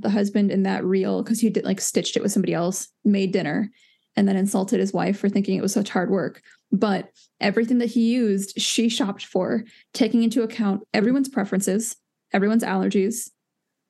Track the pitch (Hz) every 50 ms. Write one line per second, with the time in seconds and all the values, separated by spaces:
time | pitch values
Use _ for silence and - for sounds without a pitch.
0 | - 208 202 208 202 202 - 208 202 196 - 196 190 190 190 - - 185 190 190
1 | 190 202 190 185 - - 226 220 233 214 - 208 - - 196 196 - - - -
2 | 170 - - - - 202 - 202 180 170 165 165 170 180 190 - - - _ _
3 | - 208 202 196 190 180 - 185 156 147 156 - 202 208 - _ _ _ _ _
4 | _ _ _ 214 202 196 190 185 196 196 - 190 196 196 240 185 196 196 - 175
5 | 175 180 202 - - 202 202 202 196 190 190 - - 196 - 214 202 - - 190
6 | 175 180 196 185 139 - - - _ - - _ _ _ - 196 233 208 190 180
7 | - - _ _ _ _ _ _ - 202 196 226 233 233 247 240 240 226 233 240
8 | 226 226 240 254 233 208 196 196 196 - - 220 - - - - 226 233 226 -
9 | - 190 214 - - - - 277 - 220 240 226 - - - - _ _ - -
10 | 233 214 247 233 233 220 220 269 220 220 - - 208 196 196 196 - - - 214
11 | 202 240 262 285 269 269 - 214 202 - 190 190 196 190 190 220 226 - - -
12 | _ _ _ _ _ _ - 202 202 208 226 233 - - 190 190 185 196 208 202
13 | 190 220 226 - - - - _ _ _ _ _ _ _ _ _ _